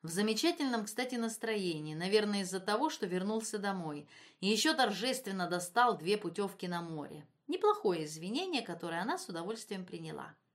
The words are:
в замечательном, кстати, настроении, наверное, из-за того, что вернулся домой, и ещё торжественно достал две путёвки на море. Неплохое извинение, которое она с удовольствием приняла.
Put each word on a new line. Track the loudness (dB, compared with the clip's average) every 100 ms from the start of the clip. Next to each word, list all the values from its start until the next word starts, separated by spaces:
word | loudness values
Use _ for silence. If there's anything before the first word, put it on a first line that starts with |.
в | -4
замечательном, | 0 2 4 2 2 0 0 -2
кстати, | -2 -2 0
настроении, | -2 -2 -2 0 0 -2 -4 -2
наверное, | 4 4 4 0
из-за | 0 -2
того, | 0 2 2
что | 0 -2
вернулся | 0 0 -2 -2 -4
домой, | -2 -2 -4 -6 -10 -20 -20 _
и | 2
ещё | 4 4 6
торжественно | 4 4 0 -2 -2 -2 0
достал | 0 0 4 4 4
две | 2 0
путёвки | 0 -2 -4 -4 -4
на | -2
море. | -2 -6 -8 -12 -16 _ -6
Неплохое | 2 4 4 2 2 -2
извинение, | -6 -4 -2 0 -2
которое | -4 -6 -4 -2
она | -2 -4
с | -4
удовольствием | -6 -4 -6 -6 -8 -8
приняла. | -10 -8 -8 -10 -16 _